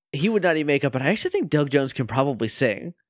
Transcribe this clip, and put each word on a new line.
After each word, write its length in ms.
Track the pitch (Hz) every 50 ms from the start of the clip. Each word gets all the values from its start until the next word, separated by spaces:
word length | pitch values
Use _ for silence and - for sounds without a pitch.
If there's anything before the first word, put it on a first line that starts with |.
| _ _
He 160 | - 139 156 220
would 160 | 226 208 175
not 120 | 180 160
need 100 | 156 151
makeup, 260 | 147 143 135 - 139
but 100 | 113 127
I 40 | 131 147
actually 220 | 208 - - 359
think 180 | - 403 269 160
Doug 200 | - 147 147 139
Jones 240 | 135 143 135 131 -
can 140 | - 127 107
probably 400 | 113 131 135 143 131 101 113 107
sing. 440 | - - 139 117 101 - - 175 - _ _ _